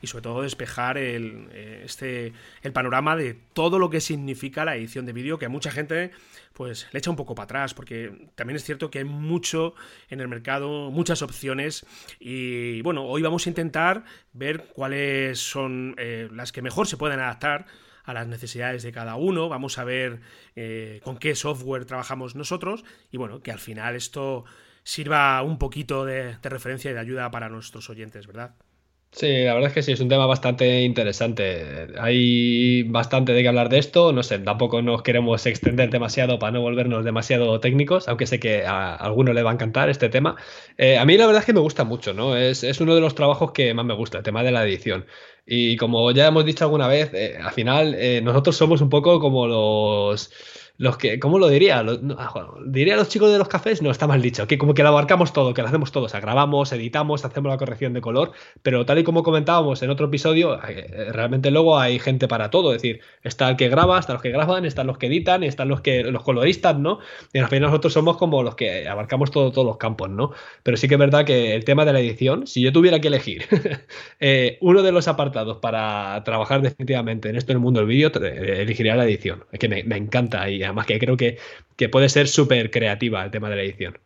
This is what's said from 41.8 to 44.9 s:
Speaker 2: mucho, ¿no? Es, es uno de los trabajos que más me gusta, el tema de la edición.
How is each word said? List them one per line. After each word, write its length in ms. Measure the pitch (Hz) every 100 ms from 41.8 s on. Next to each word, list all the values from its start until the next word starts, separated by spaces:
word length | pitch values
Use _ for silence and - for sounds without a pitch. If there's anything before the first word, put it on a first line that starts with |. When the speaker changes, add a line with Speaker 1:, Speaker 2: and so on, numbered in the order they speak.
Speaker 2:
mucho, 280 | 117 120 -
¿no? 240 | 98 127 123
Es, 280 | 127 131
es 160 | 120 135
uno 160 | 160 165
de 40 |
los 120 | 160
trabajos 380 | 135 143 139 156
que 200 | - 127
más 100 | 117 120
me 80 |
gusta, 240 | 104 113 87
el 60 |
tema 180 | 101 107
de 80 | 123
la 140 | 123 107
edición. 400 | 95 -